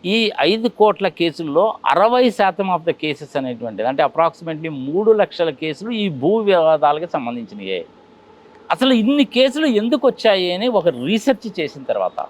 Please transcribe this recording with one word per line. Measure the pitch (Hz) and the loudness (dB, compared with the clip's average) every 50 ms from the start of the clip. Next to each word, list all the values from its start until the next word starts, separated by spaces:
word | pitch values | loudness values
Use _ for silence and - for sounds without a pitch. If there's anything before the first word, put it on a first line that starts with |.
| - | -2
ఈ | 175 202 226 226 208 - - | 0 0 0 0 0 0 0
ఐదు | 139 160 202 226 226 247 | 2 2 2 2 0 -4
కోట్ల | - - 208 214 196 - 196 185 | 2 2 2 2 4 2 -2 -4
కేసుల్లో | 151 - 170 170 147 - 170 151 139 160 196 220 - - - | -2 0 -2 -2 -2 -4 -8 -2 0 2 2 0 0 -2 -2
అరవై | - 135 165 196 226 240 254 254 247 | 0 2 4 4 4 4 4 2 2
శాతం | 202 - 208 190 180 - 196 190 180 | 2 2 0 0 0 -2 -4 -2 -2
of | 165 | -2
the | 160 170 151 | -2 -4 -4
cases | _ - 156 143 - 151 135 - 147 | _ -4 -6 -6 -6 -10 -6 -6 -6
అనేటువంటిది, | 135 127 123 113 117 117 104 101 110 123 | -4 -4 -8 -8 -8 -10 -6 -2 -2 -2
అంటే | 135 143 156 | 0 0 0
approximately | 139 - 160 165 165 160 - 170 165 160 156 156 165 | 0 2 0 0 0 0 -4 -10 -10 -10 -8 -8 -8
మూడు | 151 139 131 135 151 185 214 220 | -8 -8 -8 -4 -2 0 4 4
లక్షల | 220 214 196 - - - 170 165 | 4 4 2 -2 0 -4 -4 -4
కేసులు | 143 127 160 156 151 - 190 226 | -2 -4 -6 -8 -6 -8 -8 -8
ఈ | 247 220 208 196 | -6 -4 -4 -4
భూ | 156 127 123 165 208 226 | -4 -2 0 0 0 2
వివాదాలకు | 220 202 190 175 160 160 160 151 151 147 147 151 170 170 | 2 2 2 4 4 4 4 4 4 2 2 0 -4 -4
సంబంధించినయే. | - 160 127 120 120 120 117 101 107 104 98 95 95 87 82 - - - - - - _ _ - - - - - - - - - | -6 -6 -4 -4 -8 -8 -10 -12 -14 -12 -8 -6 -4 -6 -6 -8 -18 -20 -20 -20 -20 _ _ -20 -20 -20 -20 -20 -20 -20 -8 -8
అసలు | 170 170 254 269 262 | -2 0 2 2 2
ఇన్ని | 233 214 226 285 294 269 | 2 2 2 2 2 0
కేసులు | 190 - 247 262 269 254 294 311 | 0 4 2 2 2 2 0 0
ఎందుకు | 294 233 208 208 233 269 269 - 262 | 0 2 0 0 0 -2 2 2 0
వచ్చాయి | 226 - - 226 202 190 180 180 180 | 0 2 2 2 2 4 2 -2 -2
అని | 180 214 254 | -2 -2 0
ఒక | 233 202 160 170 | 0 2 0 0
రీసెర్చ్ | 160 120 123 147 208 226 - - 262 196 - 220 185 - | -2 0 -4 -2 -2 0 2 0 0 0 -2 -12 -8 -6
చేసిన | 156 143 - 143 131 | -6 -6 -8 -12 -6
తర్వాత | - 113 104 95 90 - - - - | -4 -2 -2 -2 -2 -4 -6 -10 -10